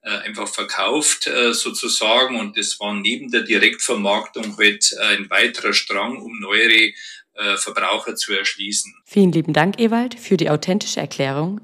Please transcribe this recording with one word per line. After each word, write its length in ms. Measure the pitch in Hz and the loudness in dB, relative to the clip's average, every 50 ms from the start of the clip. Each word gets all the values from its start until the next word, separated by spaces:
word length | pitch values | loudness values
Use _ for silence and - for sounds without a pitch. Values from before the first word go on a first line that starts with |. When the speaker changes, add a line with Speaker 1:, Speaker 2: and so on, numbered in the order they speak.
| _ | _
Speaker 1:
äh, 60 | 110 | -6
einfach 380 | 110 101 101 104 107 104 104 95 | -6 -6 -6 -8 -8 -6 -8 -6
verkauft, 760 | - - 110 101 - 92 95 101 127 151 151 - - - - | -6 -6 -6 -6 -4 -2 0 0 2 2 2 2 0 0 -2
äh, 280 | - - 127 120 120 120 | -2 0 2 2 2 2
sozusagen. 840 | 117 - 123 113 - - 117 - - 113 107 113 123 131 127 127 117 | 0 -2 -4 -4 -4 -4 -2 -2 0 2 4 4 4 4 2 0 -4
Und 160 | 107 104 104 | -4 -4 -4
das 240 | - - - - - | -4 -4 -4 -4 -4
war 140 | 104 104 104 | -4 -4 -4
neben 380 | 101 101 110 123 - - 123 | -2 -2 -2 -2 -2 -6 -2
der 100 | 120 117 | -2 -2
Direktvermarktung 1160 | 104 110 110 101 - - - - - - 123 110 101 98 101 110 - - - 127 113 107 104 - | 0 2 2 4 4 4 2 0 -2 -2 -2 0 2 2 2 0 0 -4 -10 -8 -8 -8 -2 2
halt, 360 | 107 104 104 104 - - - | 2 2 4 4 0 0 0
äh, 240 | - 113 107 101 98 | 0 0 0 0 0
ein 120 | 101 98 | -2 0
weiterer 420 | - 98 113 120 120 - - 113 104 | 2 2 2 2 0 -2 -2 0 0
Strang, 440 | - - - - 98 104 117 127 131 | 0 0 0 -2 -2 -2 -4 -6 -8
um 180 | - 120 117 113 | -10 -12 -12 -10
neuere, 520 | 104 95 101 107 113 117 113 113 110 107 - - - - - - - _ _ | -6 0 2 4 6 6 6 6 6 4 0 -6 -16 -16 -16 -18 -20 _ _
äh, 240 | - 107 101 101 95 | -6 -4 -2 -2 -2
Verbraucher 580 | - 104 101 104 98 92 104 104 - 120 110 | -4 -4 -2 -2 0 0 0 -2 -2 -6 -6
zu 180 | - - - 101 | -6 -4 -4 -2
erschließen. 600 | 95 98 - - - 98 101 104 104 - - - - _ | -2 -2 -4 -4 -6 -8 -4 -4 -4 -6 -6 -12 -20 _
Speaker 2:
Vielen 260 | _ - 208 196 185 | _ 4 4 6 6
lieben 220 | 160 165 151 - 156 | 6 2 0 2 2
Dank, 260 | 147 151 185 202 - | 2 4 2 2 2
Ewald, 400 | 233 226 220 233 240 254 - - | 0 2 2 2 0 -2 -6 -10
für 180 | - - 196 180 | -2 0 2 2
die 140 | 165 151 | 4 2
authentische 480 | 151 151 - - 185 208 - - - - | 0 0 0 0 -2 -2 -2 -4 -4 -6
Erklärung 600 | - 143 - - 139 135 135 143 151 175 196 208 | -6 -6 -4 -2 -2 -2 0 -2 -2 -4 -4 -8